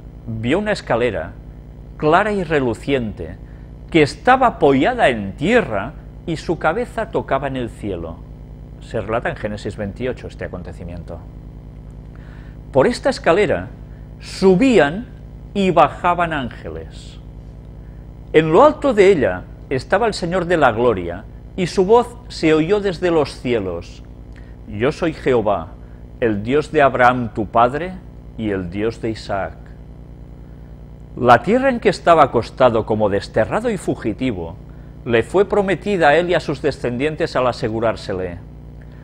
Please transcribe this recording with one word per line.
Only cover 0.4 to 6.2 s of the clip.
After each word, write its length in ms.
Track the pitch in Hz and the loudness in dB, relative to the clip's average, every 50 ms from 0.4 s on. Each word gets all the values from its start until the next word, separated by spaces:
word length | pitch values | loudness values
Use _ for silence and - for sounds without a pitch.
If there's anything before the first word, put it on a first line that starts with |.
| 110 120 147 190 | -2 0 0 2
una 140 | 208 214 202 | 2 0 -2
escalera, 600 | - - - 139 117 120 123 101 85 78 92 101 - - - - - - - - - - - - | -2 -2 -2 0 0 0 0 -2 -2 -6 -8 -10 -14 -16 -18 -18 -18 -18 -18 -18 -18 -18 -16 -8
clara 360 | - 156 151 160 180 208 214 208 | -2 2 4 4 4 4 2 0
y 120 | 202 180 | -2 0
reluciente, 920 | 151 160 143 131 123 110 - - 131 139 131 120 107 95 - 85 80 90 - - - - - - - - - - - | 0 0 2 2 2 0 -2 -2 -2 0 0 0 -2 -6 -8 -10 -10 -12 -12 -14 -16 -16 -16 -18 -18 -18 -16 -6 2
que 120 | - 165 151 | 4 4 4
estaba 460 | 135 - - - 247 254 262 269 233 | 4 2 0 2 4 4 6 4 2
apoyada 600 | - - 170 143 139 131 143 208 254 240 202 156 | 2 4 4 4 6 6 4 2 2 4 4 2
en 260 | 127 110 101 98 95 | 2 2 -2 -6 -6
tierra 560 | - 139 175 240 247 190 135 110 98 98 123 - - - - - - | -2 0 2 4 4 2 2 -2 -4 -4 -6 -8 -12 -16 -16 -16 -10